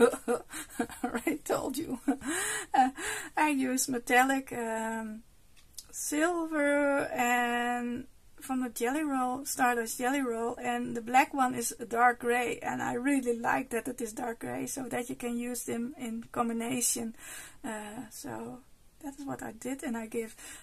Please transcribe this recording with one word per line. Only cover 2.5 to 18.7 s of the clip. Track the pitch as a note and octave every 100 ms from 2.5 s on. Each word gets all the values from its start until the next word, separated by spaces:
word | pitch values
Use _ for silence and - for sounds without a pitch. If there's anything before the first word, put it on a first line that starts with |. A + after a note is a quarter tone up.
| G#4 F#4+
Uh, | - C4 C4+ F#4+ - - -
I | D4+
use | C#4 C4 B3+ -
metallic, | A#3+ A#3+ B3 C4 C4+ C4+
um, | A#3+ A3+ A3 A3 A3+ A3 A3 - - - - - - -
silver | - - D4 E4 F4 D#4+ D#4 C#4+ C#4+ C#4+ C#4 -
and | B3+ A#3+ B3 A#3+ A#3+ A#3+ A#3+ A#3+ A#3+ - - - -
from | - C4
the | B3+
jelly | A3+ A#3+ D4
roll, | D4+ C4+ B3+ B3+
Stardust | C#4+ - B3 A#3+ A3+ -
jelly | B3 C#4+
roll, | C4 A3+ A#3 A#3+
and | B3 A#3+ B3 A#3+
the |
black | A3+ B3+ D4+
one | C#4+ B3+ B3
is | A#3 -
a |
dark | A3 A3+ B3 A#3+
gray, | A#3+ A#3+ A#3+ -
and | - B3+
I | B3
really | B3 C4 C#4 A#3+ A#3
like | A#3+ C4 C4
that | A#3 A#3
it | A#3+
is | A3+
dark | G#3+ A#3+ A3+
gray, | B3+ B3 C4
so | -
that | B3 A#3+ A#3+
you | B3+
can | A#3+ A#3+
use | A#3+ A#3+
them | - A#3 A#3+ D4+
in | A#3+ A3+ A#3
combination. | - A#3 A3+ A#3 B3+ A#3 A#3+ A3+ - - - - -
Uh, | C4+ G#3+ G#3 A3 -
so | - C#4 A3+ A#3 B3+ -